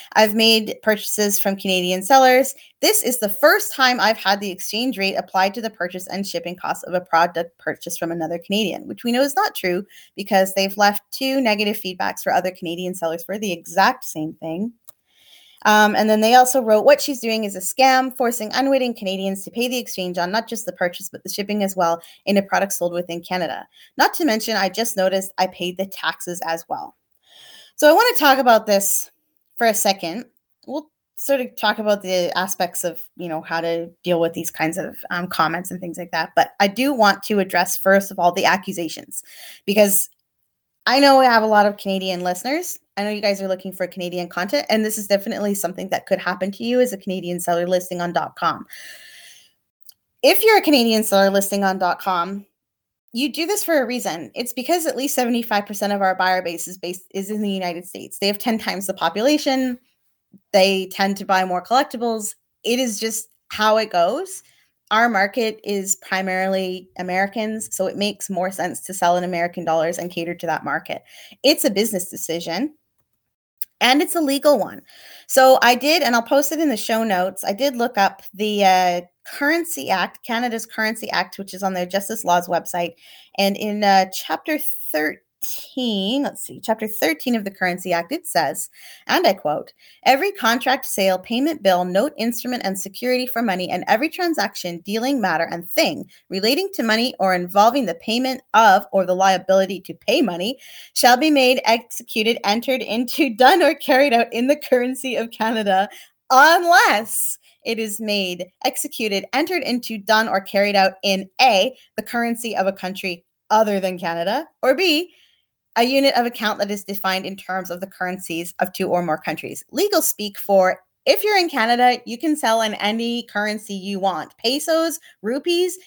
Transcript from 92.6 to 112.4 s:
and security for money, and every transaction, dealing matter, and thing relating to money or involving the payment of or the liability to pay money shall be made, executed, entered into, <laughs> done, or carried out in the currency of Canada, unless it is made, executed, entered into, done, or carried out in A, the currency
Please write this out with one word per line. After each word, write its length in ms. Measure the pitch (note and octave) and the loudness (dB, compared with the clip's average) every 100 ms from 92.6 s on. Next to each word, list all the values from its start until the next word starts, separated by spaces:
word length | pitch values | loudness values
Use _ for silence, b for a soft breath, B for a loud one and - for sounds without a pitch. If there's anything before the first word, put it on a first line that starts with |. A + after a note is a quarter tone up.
and 140 | G3 G3 | -4 -6
security 480 | G3+ G3 A#3+ B3+ B3 | -8 -8 -2 -2 -2
for 160 | A#3 | -4
money, 260 | A#3+ F#3 F3+ | -2 -2 -2
and 160 | - - | -4 0
every 220 | G#3+ D#4 | 0 0
transaction, 720 | - F4 D4+ G3+ - F3+ E3+ E3+ | -2 -2 -2 -4 -4 -8 -8 -6
dealing 340 | G#3+ B3 C#4 | -4 -2 0
matter, 280 | F#3+ D#3+ E3 | 0 0 -2
and 180 | E3+ F3 | -6 -6
thing 340 | - C#4 C#3 - b b | 0 0 -2 -10 b b
relating 400 | F#3+ G#3 C#4+ G4 | -4 0 0 -2
to 80 | G4 | -4
money 320 | A3+ A3 B3 - | -2 0 -2 -2
or 160 | F#3+ | 0
involving 500 | F3+ F3+ F#3+ G#3+ C4+ G#3 | 0 0 4 4 4 0
the 80 | |
payment 460 | E3+ - A3+ C4 B3+ - | -4 -4 -2 -2 -6 0
of 320 | G#3+ A3 G3 G3+ | 4 6 6 4
or 120 | G3 | -2
the 100 | F3+ | 0
liability 640 | F#3 F#3+ F#3 F3+ F#3+ F#3+ F#3+ | 2 2 2 2 2 2 -4
to 120 | - | -10
pay 280 | D#3+ - C4+ | -10 -2 0
money 360 | A#3 E3+ G3 C4+ B B B | 0 -2 -4 -6 B B B
shall 240 | - B3 A#3+ | 2 4 6
be 120 | D#4 | 4
made, 300 | C#4+ B3+ B3+ | 4 4 2
executed, 720 | - A#3 - - A#3+ A3+ G#3+ A#3+ | 2 0 -2 -14 -8 -2 0 0
entered 360 | - G#3+ A#3 B3+ | 0 0 0 -4
into, 480 | - A3+ B3 - C#4+ | -2 -4 -2 0 0
<laughs> 60 | G#3+ | 6
done, 260 | B3+ F4+ | 6 8
or 120 | D4 | 4
carried 400 | D#4+ - C4 C#4+ | 2 2 4 4
out 180 | A#3 A3+ | 4 0
in 140 | A3+ B3+ | 0 0
the 100 | D4 | 0
currency 600 | - B3+ B3 C4 C4 F#3 | 2 2 2 -4 -6 -6
of 140 | A#3 | -6
Canada, 580 | - A3 A#3 G3+ F#3+ G#3 B B B - | -4 -2 -2 0 0 0 B B B 4
unless 1080 | B3+ D4+ F4 E4+ F4+ A4+ G#3+ A3 - - - b b - | 8 8 8 6 6 6 4 -2 -4 -6 -8 b b -8
it 120 | A3+ | -4
is 220 | A3 G#3 | -4 -6
made, 460 | A3 G#3 F#3+ F3 F3 _ | -2 -2 -2 -6 -10 _
executed, 640 | B3+ B3+ C#4+ - A3 G3 - | -4 -4 -6 -4 -2 -2 -4
entered 300 | B3+ E4 F4+ | -2 -2 -2
into, 360 | - A#3+ - A3 | -2 -4 -4 -8
done, 300 | G3 G#3+ A3 | 0 0 2
or 120 | G3 | -2
carried 360 | G3 G3+ G3+ G3+ | -2 0 2 4
out 180 | F#3+ F#3 | 2 0
in 260 | G3+ G3 F#3+ - | -2 -2 -2 2
A, 360 | B3+ G3+ A#3 B3+ B - | 4 4 2 -2 B -12
the 60 | |
currency 540 | A3 A#3+ A#3 A#3 | -6 -4 -2 -4